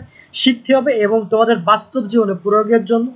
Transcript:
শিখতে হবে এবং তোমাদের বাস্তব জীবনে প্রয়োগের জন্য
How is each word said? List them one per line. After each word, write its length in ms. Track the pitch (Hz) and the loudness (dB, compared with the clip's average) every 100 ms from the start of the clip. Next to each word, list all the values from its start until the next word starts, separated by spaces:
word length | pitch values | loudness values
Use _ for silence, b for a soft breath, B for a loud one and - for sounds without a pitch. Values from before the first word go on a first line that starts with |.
| - b b | -14 b b
শিখতে 420 | - 262 240 - 269 | -2 0 0 0 0
হবে 180 | 254 | 2
এবং 340 | 233 208 226 202 | 0 0 0 0
তোমাদের 280 | 220 226 220 | 0 2 0
বাস্তব 500 | 170 214 - 262 208 | 2 0 0 -6 -2
জীবনে 260 | 233 208 | 0 0
প্রয়োগের 520 | 185 190 208 208 233 196 | -2 0 0 2 0 2
জন্য 260 | 233 247 | -2 -2